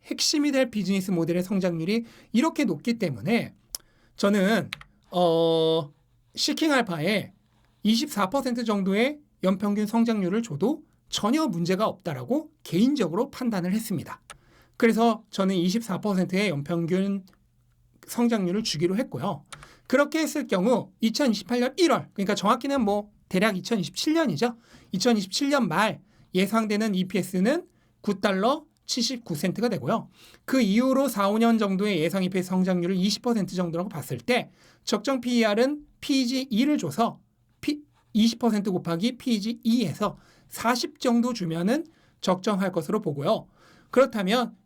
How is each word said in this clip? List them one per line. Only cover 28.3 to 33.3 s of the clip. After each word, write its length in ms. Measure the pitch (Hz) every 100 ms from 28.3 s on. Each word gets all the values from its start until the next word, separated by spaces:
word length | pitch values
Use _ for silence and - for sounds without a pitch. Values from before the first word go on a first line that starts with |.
| 190 214 311 - _ -
칠십구 500 | - 220 254 - 151
센트가 340 | 185 185 233
되고요. 400 | 180 120 214 - _ - -
그 180 | - 262
이후로 460 | 208 208 262 262 277
사, 220 | 208 196
오 80 | 214
년 200 | 233 226
정도의 440 | 202 190 208 185
예상 220 | 160 190
이피에스 260 | 185 185 185
성장률을 460 | 185 185 180 175 190
이십 260 | 196 214
퍼센트 340 | 247